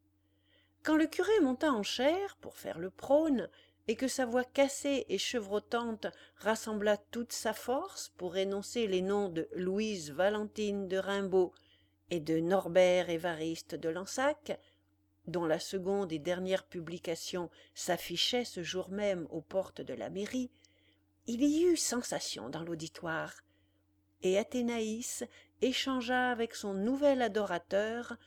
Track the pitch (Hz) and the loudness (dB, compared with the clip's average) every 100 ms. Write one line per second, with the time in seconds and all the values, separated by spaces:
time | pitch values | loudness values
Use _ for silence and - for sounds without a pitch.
0 | _ _ _ _ _ _ _ _ - 311 | _ _ _ _ _ _ _ _ 2 4
1 | 311 - 370 440 269 247 311 226 196 - | 4 2 4 4 4 4 2 2 0 2
2 | 269 359 392 - - - - 165 185 - | 2 2 -2 -8 -16 -10 -10 -6 -8 -10
3 | - 285 320 247 165 - _ _ - 226 | 4 4 6 2 -2 -12 _ _ -4 -2
4 | 262 - 247 247 247 - 277 - 285 277 | -2 -2 0 0 0 2 2 2 0 0
5 | - 196 - 240 196 208 - 233 233 220 | 0 -2 -2 -4 -2 -4 -2 -2 -2 -4
6 | 196 - - _ 208 220 226 214 208 208 | -6 -8 -18 _ -2 0 -2 0 2 2
7 | - 233 240 - 220 214 - 269 381 - | -2 -8 -6 -4 -4 -4 -2 -2 -4 -10
8 | - - 180 185 196 196 196 240 214 185 | -14 -8 -4 0 0 -2 -4 -2 0 2
9 | 185 202 196 165 - 180 180 196 220 196 | 2 2 0 -2 -4 -2 0 0 0 -2
10 | 147 143 190 214 208 214 208 202 190 190 | -6 2 2 2 -4 -4 -2 -2 -2 -2
11 | 185 196 196 185 180 - _ _ _ _ | 0 -2 2 4 4 0 _ _ _ _
12 | _ 175 151 160 165 185 170 175 180 180 | _ -4 0 0 4 2 4 6 8 6
13 | 175 165 175 160 160 165 - 185 165 170 | 2 0 -2 -2 -4 -6 -8 -6 -4 -4
14 | 190 - 277 302 - - _ _ _ _ | -6 0 0 0 -6 -10 _ _ _ _
15 | _ _ - 170 165 165 - 196 180 202 | _ _ -6 -2 0 0 -2 -4 -2 -2
16 | 185 160 170 180 185 190 - 180 160 175 | -2 -4 -2 -2 0 -2 -2 -10 -8 -8
17 | - 165 - 185 170 - - - - 175 | -6 -6 -6 -6 -6 -10 -20 -8 -2 -2
18 | - 175 - 247 233 185 160 185 180 196 | -2 -2 0 0 -2 -6 -6 -6 -6 -2
19 | 208 180 156 165 - 190 180 - 139 120 | 0 -2 -4 -8 -4 -4 -4 -8 -10 -8
20 | 135 180 208 254 247 - _ _ _ _ | -6 -6 -4 -4 -4 -10 _ _ _ _
21 | _ _ - 233 294 302 359 320 - 247 | _ _ -8 2 4 6 6 4 2 -2
22 | - - - - 113 160 165 160 160 - | -2 -4 -4 -8 -8 -8 -6 -6 -8 -8
23 | 170 160 151 - _ _ _ _ _ _ | -4 -4 -4 -10 _ _ _ _ _ _
24 | _ _ 185 190 226 247 233 233 220 220 | _ _ 2 2 2 0 0 0 -2 -4
25 | - - 233 - - _ 254 254 269 262 | -6 -8 -10 -12 -20 _ 0 2 0 -2
26 | 233 254 247 233 233 - 208 196 214 269 | 0 2 2 0 -2 -4 -4 0 0 4
27 | 285 262 226 208 196 175 - 196 220 233 | 4 4 2 0 0 -2 0 0 0 -4
28 | 233 233 | -8 -12